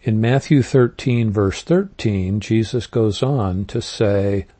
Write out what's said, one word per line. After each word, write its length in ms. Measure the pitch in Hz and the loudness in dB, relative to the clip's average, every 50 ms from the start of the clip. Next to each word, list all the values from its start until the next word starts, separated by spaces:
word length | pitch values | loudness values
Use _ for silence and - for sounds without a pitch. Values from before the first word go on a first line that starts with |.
| _ | _
In 180 | - 110 110 | 0 0 0
Matthew 400 | 110 117 127 139 - - 156 143 | 2 2 2 0 2 2 2 2
thirteen, 680 | 120 - - 139 123 120 - - - 135 123 120 117 110 | 2 4 4 4 4 4 0 -4 -4 -2 0 0 0 0
verse 300 | 101 104 101 98 90 - | 0 2 2 0 0 -2
thirteen, 760 | - - 165 180 202 196 - _ - 117 104 98 92 92 98 107 | -2 0 0 0 0 -2 -8 _ -4 -2 -2 0 -2 -2 -2 -4
Jesus 480 | 101 - 113 110 113 104 - 123 110 - | -2 0 0 0 0 0 -4 -6 -6 -4
goes 360 | - 123 110 110 101 - - | -2 0 0 0 0 -2 -2
on 420 | 131 147 135 107 95 90 92 101 | 0 0 0 0 -2 -2 -4 -6
to 160 | - - 123 | -4 -6 -6
say, 640 | 117 - - - 117 104 101 101 98 101 101 98 95 - _ | -6 -6 -4 -2 0 2 2 0 0 0 -2 -2 -4 -6 _